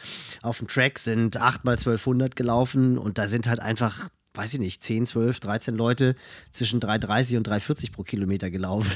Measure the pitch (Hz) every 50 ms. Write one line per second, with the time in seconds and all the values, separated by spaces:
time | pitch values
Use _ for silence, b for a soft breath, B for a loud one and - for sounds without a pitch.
0 | B B B B B B B B - 120 113 - 113 - - 135 127 139 - -
1 | - 117 113 113 113 110 - 101 113 127 131 - - 123 120 - - 123 113 110
2 | - 131 127 123 131 127 - - 123 120 117 120 131 131 - 135 131 127 123 123
3 | - 104 95 117 104 101 117 117 117 117 117 117 - 110 113 - 120 107 - -
4 | - 175 _ _ _ _ - - 101 110 143 135 101 92 - - - - 110 113
5 | 123 - - 117 113 120 120 - - 101 104 113 - 131 113 110 117 120 123 120
6 | 131 127 127 B B B B B B B - - 123 107 123 120 113 104 107 110
7 | 110 101 104 120 127 123 123 113 107 104 104 101 - - 151 - - - - -
8 | 95 - - 101 98 95 98 90 98 90 87 92 92 92 95 107 107 95 92